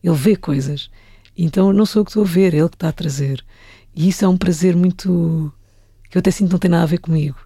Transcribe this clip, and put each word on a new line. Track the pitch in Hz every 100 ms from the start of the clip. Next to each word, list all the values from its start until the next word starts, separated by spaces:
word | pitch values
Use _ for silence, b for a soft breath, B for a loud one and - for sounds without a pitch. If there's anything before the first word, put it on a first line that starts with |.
ele | 175 156
vê | 156
coisas, | 202 - 139 135 147 - b b b b -
então | 165 190 196
não | 196
sou | 208 220
eu | 208
que |
estou | 214
a | 202
ver, | 170 190
é | 156
ele | 170
que | -
está | 165
a |
trazer. | - 160 139 139 135 b b b b b
E | - 170
isso | 185
é | 196
um | 185
prazer | 180 160 180
muito, | 175 180 180 190 175 165 160 156 - _ _ _ _ -
que | 185
eu |
até | 190
sinto | 180 190
que |
não | 180
tem | 185
nada | 170
a | 165
ver | 170
comigo. | - 160 147 131